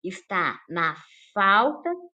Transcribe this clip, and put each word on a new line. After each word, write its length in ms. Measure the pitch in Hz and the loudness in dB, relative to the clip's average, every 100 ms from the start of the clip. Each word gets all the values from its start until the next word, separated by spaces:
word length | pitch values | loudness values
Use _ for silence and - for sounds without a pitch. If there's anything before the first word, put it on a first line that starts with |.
está 540 | 175 190 _ 190 160 - _ | -10 -12 _ -2 -2 -4 _
na 260 | 170 165 156 - _ _ | -4 -2 -4 -16 _ _
falta 580 | - 196 202 254 302 349 359 - | 0 4 4 4 0 -6 -8 -10